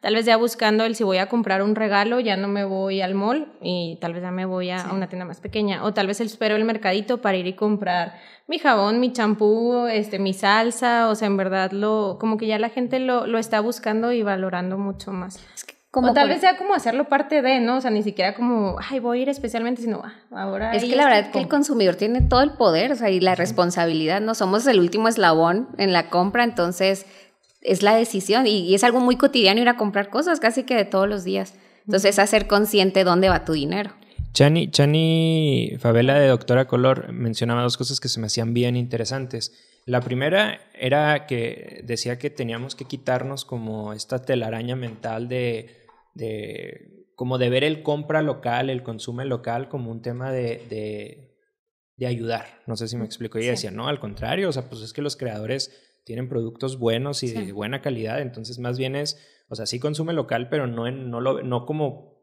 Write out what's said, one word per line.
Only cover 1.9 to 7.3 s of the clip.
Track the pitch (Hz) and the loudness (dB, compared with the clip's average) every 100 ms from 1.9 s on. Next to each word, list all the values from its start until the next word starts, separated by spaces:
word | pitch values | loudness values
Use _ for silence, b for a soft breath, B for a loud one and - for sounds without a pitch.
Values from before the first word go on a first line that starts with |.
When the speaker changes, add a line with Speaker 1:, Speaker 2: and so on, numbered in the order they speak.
| 202 214 247 | 2 2 0
Speaker 1:
ya | 226 190 | 0 0
no | 202 | -2
me | 202 196 | -2 -2
voy | 190 196 190 | -2 -2 -2
al | 185 | -2
mall | 196 202 285 302 - | 0 0 -2 -4 -8
y | - 180 170 165 | -4 -4 -4 -6
tal | 170 | -8
vez | 170 | -6
ya | 180 | -6
me | 180 190 | -6 -4
voy | 185 180 | -4 -4
a, | 185 | -6
Speaker 2:
Sí. | 180 | -4
Speaker 1:
a | |
una | 190 180 | -4 -4
tienda | 180 180 | -8 -10
más | 180 | -12
pequeña, | 196 214 208 185 | -8 -2 -2 0
o | 196 | -2
tal | 214 196 | 0 -2
vez | 202 | -2
espero | 226 - 214 214 | -6 -2 0 2
el | 220 | 0
mercadito | 220 202 196 202 247 | 0 0 0 0 -2
para | 220 | 0